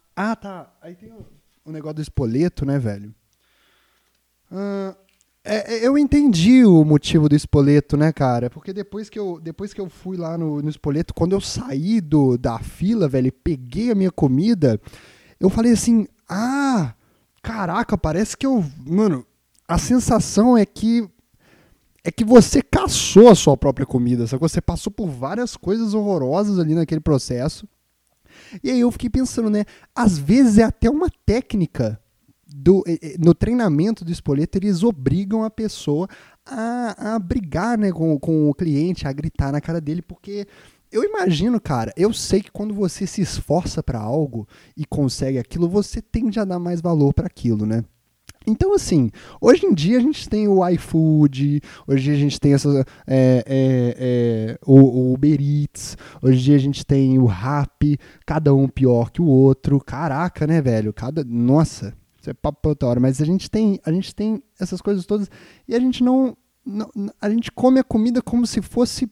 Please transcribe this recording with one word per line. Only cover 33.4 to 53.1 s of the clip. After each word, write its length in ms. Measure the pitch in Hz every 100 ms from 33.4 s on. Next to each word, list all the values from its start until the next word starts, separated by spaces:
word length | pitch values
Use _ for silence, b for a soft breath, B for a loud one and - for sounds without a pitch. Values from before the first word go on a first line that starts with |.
| 214 247 214 147 202 214 170
do 60 |
espoleto, 460 | 170 - 139 165 196
eles 240 | 208 170
obrigam 600 | 233 156 127 180 196 220
a 60 | 220
pessoa 580 | - 220 - - 147 190 B B B -
a, 720 | 254 233 247 233 - 208 226
a 40 |
brigar, 580 | 175 247 165 156 220 233
né, 140 | 202
com, 260 | 165 160 147
com 320 | 170 160 147
o 40 |
cliente, 540 | 139 170 143 175 175 143
a 40 |
gritar 400 | 139 156 - 139
na 80 | 147
cara 220 | - 165
dele, 200 | 147 170
porque 460 | - 175 202 202 202 b b b _
eu 120 | 427
imagino, 560 | 415 427 359 151 220 233
cara, 320 | - 123 110 -
eu 160 | 208
sei 280 | - - 226
que 100 | -
quando 220 | - 208
você 320 | 202 185 - 190
se 160 | -
esforça 640 | 170 - - 160 - 160
pra 160 | - 117
algo 480 | 107 147 143 117 104 b b -
e 80 | 151
consegue 520 | 147 135 - 135 127
aquilo, 300 | - 170 170
você 340 | 202 196 226
tende 380 | - 220 226 220
a 60 | 196
dar 140 | 180
mais 200 | 175 170
valor 340 | 175 160 139
pra 140 | - 190
aquilo, 380 | - 120 107 107
né? 180 | 113 113 _ _ _ - _ -
Então, 280 | 220 381 403
assim, 340 | - 160 120 B B B
hoje 240 | 226 285 392
em 80 |
dia 240 | 170 170 247
a 20 |
gente 300 | 269 294 -
tem 180 | 214 208
o 180 | 190 180
iFood, 920 | 170 - 165 160 151 143 131 143 147 B B -
hoje 240 | 139 139
a 40 | 143
gente 240 | 143 -
tem 140 | 143
essa, 320 | 139 143 139 127 B
é, 360 | -